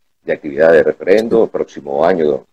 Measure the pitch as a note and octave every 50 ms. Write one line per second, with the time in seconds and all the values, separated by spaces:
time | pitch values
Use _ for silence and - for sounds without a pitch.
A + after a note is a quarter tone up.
0 | _ _ _ _ _ - D#2+ - - D2+ C#2 C#2 D#2+ D#2+ E2 D#2 - D#2 D#2 -
1 | D2 F2+ F#2+ G#2+ A2 A#2+ A2+ A2+ G#2 - - E2+ - - - - C#2 C#2+ C#2 C#2+
2 | D#2 F2 F#2+ E2+ D#2+ D2+ C#2+ C2 A#1+ _